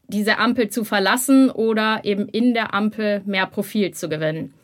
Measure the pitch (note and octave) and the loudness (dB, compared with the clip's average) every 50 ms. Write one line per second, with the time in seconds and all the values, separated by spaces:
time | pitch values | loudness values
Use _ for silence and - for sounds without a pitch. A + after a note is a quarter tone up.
0 | _ - F#3+ G3+ G#3 G#3 G#3+ - - A#3 B3 B3 A#3 G#3+ - B3 G#3+ - G#3+ G3+ | _ -6 -4 -2 0 0 0 2 0 0 0 0 -2 -2 -2 -4 -4 -2 0 0
1 | F#3+ F#3+ G#3+ B3+ - - C4+ C4+ C4+ B3+ - - A3 A3+ A3 A3 G#3+ A3 A3 A3 | 2 2 2 2 2 4 6 6 6 4 4 0 0 0 2 2 2 0 0 -2
2 | - - G#3 G3 G3+ F#3+ - G#3+ A#3 B3 A#3+ A3+ A3 - - G3+ G#3 G#3+ G#3+ G#3+ | -2 -2 -2 -2 -2 -2 -2 0 2 2 2 0 -2 -2 -2 -2 -2 -2 -2 -2
3 | G#3+ G#3 G#3 G3+ F#3+ G3+ G3 F#3+ F#3+ - - - G3+ - - A3 G3+ F3 E3 - | -2 -2 -2 -2 -2 -2 -2 -2 -2 -2 -2 -6 -6 -4 -2 0 0 -2 -2 -6
4 | - E3 D#3 D3+ D#3 D#3 D#3 D#3+ - - - _ | -6 -6 -4 -2 -2 -2 -2 -4 -6 -10 -12 _